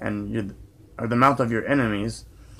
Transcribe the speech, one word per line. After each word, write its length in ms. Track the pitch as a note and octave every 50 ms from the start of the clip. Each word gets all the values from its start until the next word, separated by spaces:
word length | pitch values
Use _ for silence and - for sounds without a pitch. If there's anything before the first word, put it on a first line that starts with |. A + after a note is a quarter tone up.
and 280 | A2+ G#2+ G#2 G#2 G#2 G#2
your, 160 | A2 A2+ G#2 - - - - - - - - - -
or 100 | - A#2+
the 80 | A2 A#2+
mouth 240 | A#2+ B2+ C#3 C#3+ C3
of 120 | B2+ A2+
your 140 | A2+ A2 -
enemies 600 | A2+ C#3+ C#3+ B2 A2 G#2 G2+ G#2 A2+ A2 - - - - - - - -